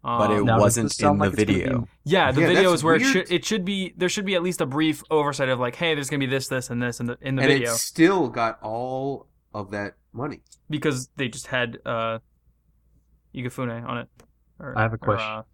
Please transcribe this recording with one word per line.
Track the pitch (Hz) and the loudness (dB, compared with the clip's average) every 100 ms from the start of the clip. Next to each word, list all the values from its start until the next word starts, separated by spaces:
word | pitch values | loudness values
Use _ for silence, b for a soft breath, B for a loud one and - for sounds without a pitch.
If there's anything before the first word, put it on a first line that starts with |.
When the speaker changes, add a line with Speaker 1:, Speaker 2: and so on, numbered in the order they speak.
Speaker 1:
But | - 120 104 | -2 0 2
it | 104 | 4
Speaker 2:
Um, | 110 | 4
Speaker 3:
Now, | 113 | 6
does | |
Speaker 1:
wasn't | 101 117 110 | 6 4 -2
Speaker 3:
this | - | 2
sound | - | 2
Speaker 1:
in | 101 | 4
the | 101 | 2
Speaker 3:
like | |
it's | 98 | 2
gonna | 104 92 | 2 2
be | |
Speaker 1:
video. | 82 120 - _ | 0 -2 -4 _
Speaker 2:
Yeah, | 143 185 143 | 0 2 4
the | 131 | 4
Speaker 4:
Yeah, | 165 | 4
Speaker 2:
video | 175 185 | 6 4
Speaker 4:
that's | 165 | 4
Speaker 2:
is | |
where | 156 165 | 4 4
it | |
Speaker 4:
weird. | 262 | 4
Speaker 2:
should, | 190 175 | 2 0
it | 175 | -2
should | - 214 | 0 -2
be, | 180 196 185 - | -2 -4 -4 -2
there | 180 | -2
should | 214 196 | -2 -2
be | |
at | 185 | 0
least | 180 175 | 0 -2
a | 147 | -2
brief | 139 156 151 - | 2 0 0 0
oversight | 156 143 135 131 | 0 0 0 0
of, | 127 | 0
like, | 123 123 | -2 -2
hey, | 170 | -2
there's | 151 135 | -2 -2
gonna | 147 | -2
be | 131 | 0
this, | 135 127 | -2 -2
this, | 131 123 | -6 -4
and | 120 | -4
this | 123 - | -4 -4
in | 120 | -8
the, | 120 | -6
in | 131 131 | -4 2
the | |
Speaker 4:
And | 135 | 4
Speaker 2:
video. | 139 117 | 4 2
Speaker 4:
it | 113 | -2
still | - - 165 196 131 | -4 4 4 4 0
got | 117 113 - | 0 -4 -4
all | 107 113 127 131 135 135 _ _ _ | -8 -8 -6 -6 -6 -8 _ _ _
of | 107 98 | -12 -8
that | 104 101 _ _ | -8 -8 _ _
money. | 113 143 120 _ _ _ | -10 -10 -10 _ _ _
Speaker 2:
Because | 147 156 127 127 - | -4 -2 -2 -8 -8
they | 127 | -8
just | - - | -8 -6
had, | 127 120 - | -4 -4 -6
uh, | - 117 113 113 _ _ _ _ _ _ _ _ _ _ _ | -6 -4 -4 -6 _ _ _ _ _ _ _ _ _ _ _
Igafune | 127 123 - 123 117 120 | -10 -10 -6 -8 -8 -8
on | 120 | -10
it. | 123 _ - _ _ _ | -10 _ -20 _ _ _
Or, | 139 113 | -8 -2
Speaker 3:
I | |
have | 110 | -2
a | 113 | 0
Speaker 2:
or, | |
Speaker 3:
question. | - 104 110 110 - | -2 -2 -2 -8 -12